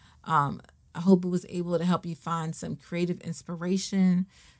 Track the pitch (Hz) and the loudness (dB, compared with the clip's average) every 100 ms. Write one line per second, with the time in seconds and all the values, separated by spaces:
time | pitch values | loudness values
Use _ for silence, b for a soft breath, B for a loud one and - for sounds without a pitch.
0 | b b - 160 143 151 - - _ 170 | b b 0 2 2 -2 -12 -20 _ -2
1 | 175 185 180 180 - 180 175 170 175 170 | 6 6 4 -4 -4 -6 -2 0 2 0
2 | 175 165 - 165 160 160 170 156 - 170 | -2 -8 -6 -4 -4 -6 -8 -10 -8 -4
3 | 175 180 - 170 - 175 175 185 - 190 | -2 -4 -6 -8 -8 -6 -2 -2 0 2
4 | 185 180 185 b b | 4 4 0 b b